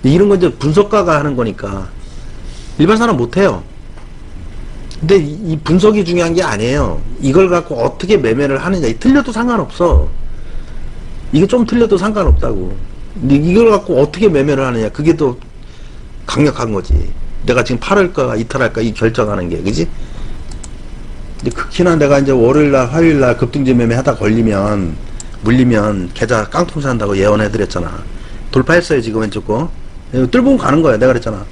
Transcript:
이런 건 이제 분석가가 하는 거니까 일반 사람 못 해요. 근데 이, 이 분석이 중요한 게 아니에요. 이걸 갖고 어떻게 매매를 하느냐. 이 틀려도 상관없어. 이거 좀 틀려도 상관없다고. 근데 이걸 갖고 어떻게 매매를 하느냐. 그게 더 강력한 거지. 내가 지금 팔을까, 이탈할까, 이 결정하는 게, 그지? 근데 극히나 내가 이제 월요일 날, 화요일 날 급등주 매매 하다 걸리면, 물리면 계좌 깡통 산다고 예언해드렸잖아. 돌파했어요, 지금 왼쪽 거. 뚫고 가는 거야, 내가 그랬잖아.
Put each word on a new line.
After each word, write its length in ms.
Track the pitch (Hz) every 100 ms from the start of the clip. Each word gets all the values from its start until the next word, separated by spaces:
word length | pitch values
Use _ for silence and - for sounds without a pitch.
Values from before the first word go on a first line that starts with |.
이런 280 | 131 165 202
건 80 | 196
이제 120 | 175
분석가가 680 | - 143 156 202 214 175 156
하는 180 | 147 127
거니까 520 | 113 95 104 98 92 - - - - - - - - -
일반 180 | 160 220
사람 220 | 240 160
못 180 | 120 180
해요. 260 | 196 98 - - - - - - - - - - - - - -
근데 160 | 156 196
이, 360 | 147 156 190
이 60 | 156
분석이 440 | 151 180 214 208 175
중요한 260 | 175 170
게 80 | 170
아니에요. 600 | 165 104 117 143 120 80 - -
이걸 300 | 135 147 190
갖고 320 | 175 170 131
어떻게 340 | 123 - 185 202
매매를 480 | 120 117 143 135
하느냐. 220 | 160 190 143
이 120 | 117
틀려도 320 | 240 277 262
상관없어. 800 | 220 240 233 147 - 175 127 - - - - - - - - - - - - -
이거 140 | 147 190
좀 200 | 247 233
틀려도 320 | 240 226 196
상관없다고. 760 | 196 214 170 - 127 104 90 92 - - - -
근데 160 | 135 139
이걸 340 | 156 185 233
갖고 300 | 202 - 139
어떻게 280 | 147 175 214
매매를 360 | 151 139 139
하느냐. 240 | 135 117 110
그게 260 | - 151
더 220 | 160 143 123 - - - - - - - - -
강력한 460 | - 147 131 120
거지. 400 | 101 87 92 - - - -
내가 180 | - 123
지금 160 | 113 120
팔을까, 560 | - 196 185 - 127 113
이탈할까, 440 | 117 135 120 113
이 140 | 117
결정하는 560 | 107 113 113 104 101 87
게, 120 | 80
그지? 240 | 87 127 170 - - - - - - - - - - - - - - -
근데 100 | 127
극히나 420 | - - - 175 165
내가 240 | 143 139
이제 120 | 139
월요일 400 | 131 117 147 147
날, 140 | 135 120
화요일 300 | 151 165 151
날 160 | 127 117
급등주 380 | 123 147 131
매매 200 | 123 117 117
하다 200 | 131 120
걸리면, 800 | 101 113 110 101 104 104 87 78 - - - -
물리면 720 | 107 123 123 113 107 101 90
계좌 340 | - 113 117 104
깡통 320 | 156 170 160
산다고 380 | 139 120 104 98
예언해드렸잖아. 840 | 101 104 107 110 98 90 85 80 78 - - - -
돌파했어요, 520 | 131 127 - - 147
지금 180 | 113 110
왼쪽 260 | 110 104 -
거. 240 | 107 160 - - - - 127 131
뚫고 260 | 247 254 262
가는 240 | - 147
거야, 160 | 160 107
내가 160 | 127
그랬잖아. 320 | 120 117 101 98